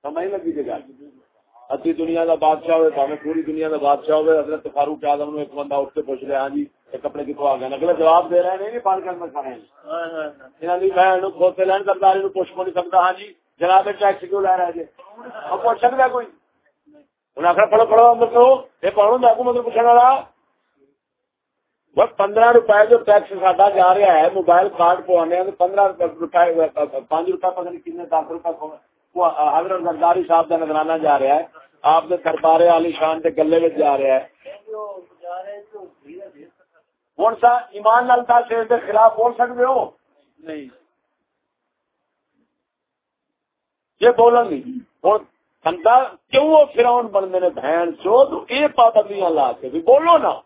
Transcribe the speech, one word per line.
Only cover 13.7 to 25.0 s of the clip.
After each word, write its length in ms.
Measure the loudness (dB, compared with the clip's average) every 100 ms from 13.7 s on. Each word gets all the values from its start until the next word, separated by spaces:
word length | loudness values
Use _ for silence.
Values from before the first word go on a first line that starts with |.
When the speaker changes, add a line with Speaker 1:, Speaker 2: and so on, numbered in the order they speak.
| 2 2
Speaker 1:
یہ 40 |
ٹیکس 380 | -2 -2 -2 -6
کیوں 120 | -4
لے 160 | -2 -2
رہے 140 | -2
جے؟" 120 | -8 -16 _ -20 -20 -20
اب 300 | -18 -10 -4
پوچھ 160 | -4 0
سکدا 280 | 0 2 0
کوئی؟ 180 | 0 -10 _ _ _ _ _ _ _ _ _ _ -4
انہاں 160 | -2
آخر، 140 | 2 2
"پڑھو، 200 | 2 4
پڑھو، 200 | 6 6
اندر 200 | 4 2
کرو، 420 | 4 4 4 -2 _
یہ 60 | -4
پڑھو، 280 | 0 2 4
میں 140 | 2
حکومت 240 | 2 -2 -4
نو 60 |
پوچھن 240 | -4 0 4
والا۔" 360 | 6 6 2 -6 _ _ _ _ _ _ _ _ _ _ _ _ _ _ _ _ -2
وہ 100 | -2
پندرہ 460 | 0 -2 2 6
روپے 340 | 4 4 2 6
جو 80 | 4
ٹیکس 320 | 4 2 2
ساڈا 400 | -2 0 4 2
جا 240 | 4 2
رہا 200 | 4 4
ہے، 160 | 4 2
موبائل 340 | 0 2 2 2 0
کارڈ 280 | 0 0